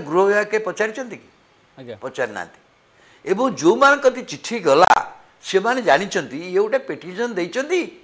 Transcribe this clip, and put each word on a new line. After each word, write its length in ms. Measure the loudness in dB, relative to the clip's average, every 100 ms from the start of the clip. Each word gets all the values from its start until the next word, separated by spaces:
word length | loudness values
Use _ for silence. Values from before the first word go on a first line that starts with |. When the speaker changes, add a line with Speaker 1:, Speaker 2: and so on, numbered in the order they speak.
| 0
Speaker 1:
ଗୃହ 120 | 2 4
ବିଭାଗ 200 | 2 0
କେହି 140 | -4 -4
ପଚାରିଛନ୍ତି 520 | -4 -4 -6 -12 -14
କି? 80 | _ _ _ _ _ -20
Speaker 2:
ଆଜ୍ଞା। 180 | -18 -12
Speaker 1:
ପଚାରିନାହାନ୍ତି। 580 | -10 -6 -6 -6 -12 -16 _ _ _ _ _ _ -6
ଏବଂ 160 | -4 -4
ଯେଉଁମାନଙ୍କ 500 | 2 2 6 4 4
କତି 180 | 2 0
ଚିଠି 340 | -6 -14 -8 -2
ଗଲା, 320 | 4 6 6 6 2 -10 _ _
ସେମାନେ 380 | -2 0 0 0
ଜାଣିଛନ୍ତି 560 | 4 2 2 -4 -6 -8 -2
ଇଏ 80 | 0
ଗୋଟେ 220 | 0 -2 -4
ପିଟିସନ 400 | -10 -10 -8 -6
ଦେଇଛନ୍ତି, 460 | -4 -4 -4 -2 -2 -4 -10